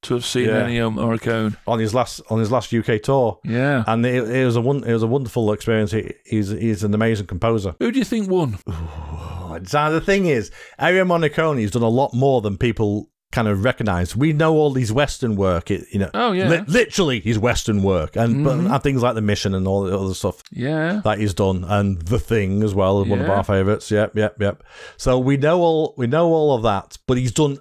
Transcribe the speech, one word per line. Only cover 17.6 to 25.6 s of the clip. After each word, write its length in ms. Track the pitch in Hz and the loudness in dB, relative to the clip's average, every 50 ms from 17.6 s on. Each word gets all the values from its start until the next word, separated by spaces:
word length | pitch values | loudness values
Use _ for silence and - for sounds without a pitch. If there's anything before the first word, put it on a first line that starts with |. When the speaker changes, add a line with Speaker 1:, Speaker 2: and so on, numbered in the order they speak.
| - 117 104 101 98 | -2 0 0 2 2
Speaker 2:
work, 320 | 98 92 82 76 78 - | 2 2 0 0 -2 -2
and, 280 | 110 117 117 117 139 151 | 0 0 0 0 0 0
but, 100 | 143 135 | 0 0
Speaker 1:
Mm-hmm. 140 | 156 175 - 135 | 0 0 0 0
Speaker 2:
and 100 | - - | 0 0
things 180 | 143 135 127 | 0 0 2
like 140 | 117 123 113 | 0 0 0
The 60 | 110 | 0
Mission 320 | 107 104 101 - - 98 95 | 0 0 0 0 0 -2 -2
and 140 | 92 95 | 0 0
all 160 | 95 98 101 98 | 0 0 0 0
the 140 | 90 98 | 0 -2
other 160 | 95 98 95 92 | -2 -2 -4 -4
stuff 280 | - - 92 - - - - | -4 -4 -6 -6 -6 -12 -14
Speaker 1:
Yeah. 500 | - - 120 147 156 156 156 170 196 208 - | -10 -6 -4 -4 -2 -2 -2 -2 -2 -2 -2
Speaker 2:
that 160 | 107 104 104 | -2 0 0
he's 140 | 107 101 92 | -2 -2 0
done, 300 | - 101 95 95 90 90 | 0 0 0 0 0 -2
and 360 | 85 104 101 101 98 95 87 | 0 0 2 2 0 0 -2
The 180 | 82 87 123 110 | -2 -2 -2 -2
Thing 440 | - - 117 107 98 92 98 104 110 | 0 0 0 0 0 0 0 0 0
as 100 | 104 95 | 0 2
well, 280 | 101 95 95 101 101 95 | 2 2 2 2 2 2
one 160 | 95 101 95 | 0 0 0
of 80 | 92 | 0
Speaker 1:
Yeah. 60 | 95 98 | 0 0
Speaker 2:
our 100 | 101 92 | 0 0
favourites. 480 | - 101 95 95 101 107 - - - | 0 0 2 2 2 0 -2 -2 0
Yep, 240 | 107 104 110 - - | 0 0 0 0 0
yep, 200 | 107 107 - - - | -2 -2 -2 -2 -2
yep. 240 | 104 101 87 - - - - - - - - | -2 -2 -4 -6 -12 -20 -20 -20 -20 -20 -16
So 220 | - - 131 127 127 | -4 0 2 2 2
we 160 | 127 135 143 | 2 2 2
know 220 | 135 143 156 175 180 | 2 2 2 2 4